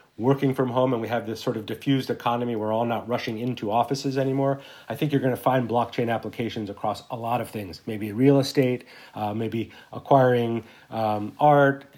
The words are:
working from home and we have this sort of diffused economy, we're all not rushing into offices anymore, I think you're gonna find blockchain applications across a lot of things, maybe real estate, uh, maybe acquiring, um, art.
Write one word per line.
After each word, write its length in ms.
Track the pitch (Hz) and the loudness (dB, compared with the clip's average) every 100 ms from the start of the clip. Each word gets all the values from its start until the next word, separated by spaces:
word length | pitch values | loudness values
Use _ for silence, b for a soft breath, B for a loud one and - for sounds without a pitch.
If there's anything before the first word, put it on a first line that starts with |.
| B - | B -2
working 380 | 117 139 139 | 2 2 2
from 160 | 127 127 | 2 0
home 240 | 123 127 | 2 2
and 80 | 120 | 2
we 60 | 110 | -2
have 180 | 120 110 | -4 -4
this 160 | 110 | -6
sort 160 | - 113 | -4 -4
of 80 | 104 | -6
diffused 460 | 110 - 135 127 | -4 0 0 0
economy, 440 | 117 120 120 120 113 | -4 -2 -2 -2 -2
we're 160 | 107 | 0
all 140 | 110 120 | 0 0
not 240 | 110 98 | -2 -2
rushing 300 | 120 - 110 | -4 -4 -4
into 320 | 127 117 107 | -4 -4 0
offices 440 | 113 120 139 143 131 | 0 0 -2 -2 0
anymore, 460 | 131 135 139 139 B B - | 0 2 0 -2 B B -10
I 60 | |
think 180 | - 156 | -4 0
you're 80 | 139 | 2
gonna 160 | 127 120 | 0 0
find 320 | 131 131 117 | 2 2 2
blockchain 460 | 120 117 - 117 | 0 -2 -2 -2
applications 560 | 113 107 - 113 113 104 | -2 -4 -6 -6 -6 -8
across 320 | 98 107 101 - | -6 -4 -4 -8
a 60 | 123 | -8
lot 260 | 117 120 | -4 -4
of 80 | 110 | -4
things, 320 | 110 98 82 - | -8 -10 -10 -8
maybe 240 | 107 107 | -6 -4
real 280 | 104 135 139 | 4 6 6
estate, 460 | 135 - 127 123 B B B 101 | 4 2 0 0 B B B -6
uh, 180 | 107 | -4
maybe 380 | 107 110 113 107 B B | -4 -4 -4 -6 B B
acquiring, 720 | - - 139 127 123 117 117 110 B - | -10 2 4 6 4 0 -2 -6 B -10
um, 420 | 113 110 107 104 - | -4 -2 -2 -4 2
art. 460 | 147 143 139 139 - | 4 6 6 2 -6